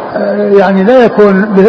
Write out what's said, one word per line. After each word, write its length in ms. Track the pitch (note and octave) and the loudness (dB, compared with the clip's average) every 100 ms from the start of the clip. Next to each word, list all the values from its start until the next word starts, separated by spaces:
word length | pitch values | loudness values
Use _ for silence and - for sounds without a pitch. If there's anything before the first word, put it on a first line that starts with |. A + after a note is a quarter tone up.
| - - | -10 -8
آه، 340 | G3+ G3+ G#3 G3 | -6 -4 0 0
يعني 240 | F#3+ F#3+ | 0 0
لا 200 | F#3+ C4 | 0 2
يكون 380 | A3+ - G#3 F#3+ | 2 2 2 2
به، 200 | G#3+ G3 | 0 0